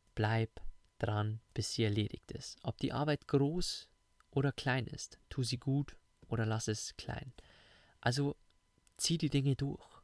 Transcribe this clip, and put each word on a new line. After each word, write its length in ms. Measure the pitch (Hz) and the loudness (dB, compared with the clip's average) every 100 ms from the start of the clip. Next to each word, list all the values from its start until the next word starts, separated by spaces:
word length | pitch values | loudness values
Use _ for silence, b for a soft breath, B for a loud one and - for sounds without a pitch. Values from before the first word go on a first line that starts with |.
| _ - | _ 0
bleib 340 | 107 113 113 - - - _ - | 2 2 0 -4 -8 -8 _ -4
dran, 420 | 107 107 104 110 - | 0 0 0 -4 -6
bis 200 | - - | -6 -2
sie 100 | - | 0
erledigt 480 | 110 104 104 - - | 2 2 0 -4 -12
ist. 260 | - - - | -12 -12 -10
Ob 120 | - - | -8 -2
die 140 | - | -2
Arbeit 360 | 123 151 147 - | 0 0 0 2
groß 600 | 143 139 175 - - - _ _ _ _ | 2 4 0 -2 -4 -12 _ _ _ _
oder 200 | 139 139 | 0 0
klein 380 | - 131 131 120 | 0 0 0 -2
ist, 320 | - - - - | -8 -12 -14 -8
tu 160 | - | -2
sie 140 | 120 123 | -2 -2
gut 380 | - 139 143 - _ _ - | 0 0 0 -8 _ _ -4
oder 200 | 113 110 | 0 2
lass 200 | 110 - | 0 0
es 300 | 107 - - | -2 -4 -10
klein. 360 | - - 127 - B B B B B B | -8 -8 -10 -16 B B B B B B
Also 340 | 120 127 143 - _ _ _ _ _ - | 0 2 0 -2 _ _ _ _ _ -2
zieh 220 | - 165 | 0 2
die 120 | 151 | 2
Dinge 240 | 139 139 | 4 4
durch. 480 | 131 139 - - - | 2 0 -6 -12 -20